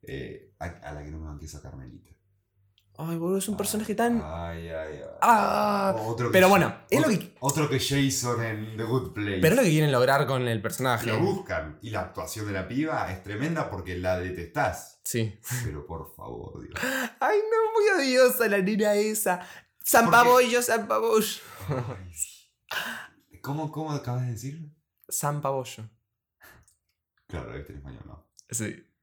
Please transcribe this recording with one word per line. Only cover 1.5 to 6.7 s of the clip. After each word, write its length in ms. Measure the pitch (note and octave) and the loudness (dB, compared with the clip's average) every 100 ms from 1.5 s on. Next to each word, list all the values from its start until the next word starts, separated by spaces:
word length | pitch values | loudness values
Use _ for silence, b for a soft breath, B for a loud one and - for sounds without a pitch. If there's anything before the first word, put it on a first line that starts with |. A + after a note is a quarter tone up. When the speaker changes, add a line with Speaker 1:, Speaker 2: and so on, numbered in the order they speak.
| D2 | -16
Speaker 1:
Carmelita. 500 | C#2 C2 C2 - _ - _ _ _ _ _ _ _ - | -16 -16 -18 -20 _ -20 _ _ _ _ _ _ _ -12
Speaker 2:
Ay, 180 | D#3+ E3 | -6 -4
boludo, 200 | E3 F#3+ | -2 -2
es 100 | F#3+ | -2
un 60 | |
Speaker 1:
Ay, 40 | G#3+ | -4
Speaker 2:
personaje 360 | G3+ G#3+ A3 | -2 -2 -4
tan 280 | G#3+ A#3 A#3 | 0 2 0
Speaker 1:
ay, 440 | - E3+ E3+ E3+ E2+ | -2 -8 -8 -8 -8
ay, 280 | - D#2 D2+ | -8 -8 -10
ay. 20 | - - | -14 0
Speaker 2:
Ah, 760 | G#3+ A3+ - - G#3 G3+ G3 F#3+ | 4 6 4 2 2 2 0 0
Speaker 1:
Otro 300 | A2+ A#2 A#2+ | -4 -2 4
que 40 | |
Speaker 2:
pero 140 | F3+ F#3 | 8 8
Speaker 1:
Ja-, 40 | |
Speaker 2:
bueno, 240 | G3 B2+ | 8 6